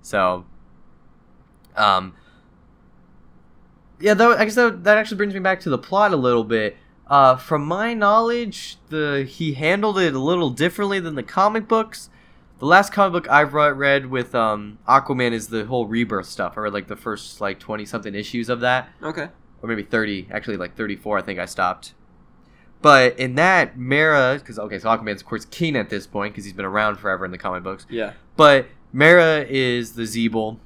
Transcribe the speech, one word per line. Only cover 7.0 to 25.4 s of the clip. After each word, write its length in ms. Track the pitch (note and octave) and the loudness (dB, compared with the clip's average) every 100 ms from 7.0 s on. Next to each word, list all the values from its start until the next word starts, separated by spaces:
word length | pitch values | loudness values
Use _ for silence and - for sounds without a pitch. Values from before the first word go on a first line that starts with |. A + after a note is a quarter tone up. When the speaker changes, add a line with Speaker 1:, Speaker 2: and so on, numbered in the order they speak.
| - | 2
Speaker 1:
Uh, 280 | C#3 C3+ | 6 6
from 300 | B2+ - D3+ | 4 0 -4
my 280 | D3 F#3 A3+ | -2 -4 -4
knowledge, 840 | A#3 G3+ G#3+ A#3 A#3+ A3+ - - - _ | 0 2 4 2 -2 -6 -10 -16 -18 _
the, 360 | D#3 D3 C#3 C3+ | -4 -2 -2 -6
he 260 | - D#3+ | -6 -6
handled 440 | C3 D3+ G3+ G#3+ F#3+ | -2 0 0 0 2
it 140 | E3+ | 0
a 60 | C3+ | 0
little 300 | C#3 F3+ D3+ | 0 0 -2
differently 500 | A#2+ E3+ F#3 G3+ G3 | 0 -2 -2 -4 -4
than 160 | E3 | -6
the 80 | C#3 | -10
comic 440 | - - G3+ A3 G#3+ | -6 0 0 0 0
books. 420 | A3+ A3 - - _ _ - _ - | 0 0 -10 -20 _ _ -20 _ -8
The 60 | |
last 260 | C#3 F3+ G3 | 4 4 4
comic 180 | G3+ G3 E3+ | 0 0 0
book 80 | E3+ | 4
I've 220 | D3 D3 | 4 4
re-, 180 | D3 D3 | 2 0
read 360 | C#3 C#3 C#3 C3 | 2 2 2 0
with, 260 | B2+ A#2+ | -6 -2
um, 440 | B2 A2 G#2 G#2 A2 - | 0 0 -2 -8 -10 2
Aquaman 440 | C3+ C3+ C3 B2 | 2 2 -2 0
is 160 | A#2 G2 | -2 -6
the 180 | A2+ | -8
whole 200 | G#2+ B2+ | -4 -4
Rebirth 400 | G#2 A#2 A2+ G2+ F2+ | -2 -4 -2 -4 -8
stuff. 260 | - F2 G#2+ | -8 -8 -6
I 40 | |
read, 120 | G#2+ | -6
like, 140 | G2+ F#2+ | -6 -10
the 80 | |
first, 440 | G#2 A#2+ G#2 - - | -10 -10 -10 -12 -8
like, 180 | G2+ F#2+ | -8 -8
twenty-something 560 | - G#2+ G#2 A2+ G#2 | -10 -10 -8 -10 -8
issues 340 | G2 G#2 A#2+ A#2 | -10 -8 -6 -4
of 120 | A#2+ | -2
that. 280 | B2 B2+ B2 _ | 0 -2 -4 _
Speaker 2:
Okay. 280 | D#3 D#3+ D#3 _ _ - | -10 -10 -12 _ _ -14
Speaker 1:
Or 60 | A2+ | -8
maybe 140 | A2 | -6
thirty, 440 | G2+ A#2 G#2+ G2 F#2+ | -2 -4 -2 -6 -8
actually, 260 | G#2+ A#2+ G2 | -10 -8 -8
like, 180 | F2+ | -10
thirty-four, 420 | - G#2+ F#2+ G#2+ G2+ | -8 -10 -8 -4 -4
I 40 | |
think 180 | F#2 F2+ | -4 -10
I 60 | |
stopped. 480 | F#2 - F2+ F#2 - _ _ _ - _ _ _ - - | -8 -4 -4 -4 -14 _ _ _ -20 _ _ _ -20 2
But 360 | D3+ C#3 B2+ A#2+ | 6 6 6 2
in 180 | B2+ | -4
that, 420 | C3 F3+ F#3 C3+ B2+ | 0 2 2 0 -6
Mara, 640 | B2 C#3+ D#3 D3 B2+ C#3 | -2 0 2 2 2 -2
'cause, 160 | - A2 | -8 -12
okay, 180 | G#2 G2 | -10 -6
so 100 | A2+ | -2
Aquaman's, 320 | A2+ G#2+ G2+ | -2 -2 -10
of 60 | - | -8
course, 180 | A2 | -10